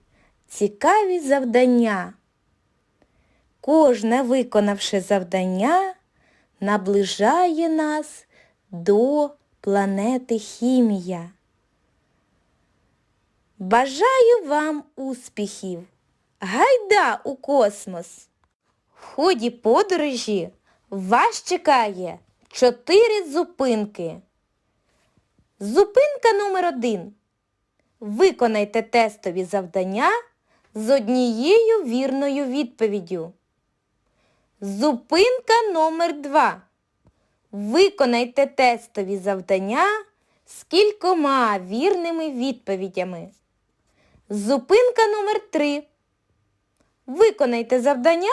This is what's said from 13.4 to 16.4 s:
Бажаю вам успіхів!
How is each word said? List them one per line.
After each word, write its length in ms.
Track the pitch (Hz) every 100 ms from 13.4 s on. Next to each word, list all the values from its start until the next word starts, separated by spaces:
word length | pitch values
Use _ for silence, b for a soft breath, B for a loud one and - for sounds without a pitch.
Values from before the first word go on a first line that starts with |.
| _ -
Бажаю 880 | 185 233 269 269 466 523 466 480 311
вам 360 | 294 302 302 - -
успіхів! 920 | 269 254 - - 202 - 190 175 180 _ _ _ _ -